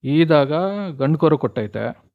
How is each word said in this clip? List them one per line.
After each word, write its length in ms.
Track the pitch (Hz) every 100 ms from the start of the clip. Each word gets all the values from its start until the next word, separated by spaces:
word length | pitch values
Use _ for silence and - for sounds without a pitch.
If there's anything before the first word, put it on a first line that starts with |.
ಈದಾಗ 500 | 135 147 165 151 135 151 190 202 196 139
ಗಂಡು 220 | 135 156
ಕರು 180 | 160 147
ಕೊಟ್ಟೈತೆ. 720 | 120 113 107 110 113 120 _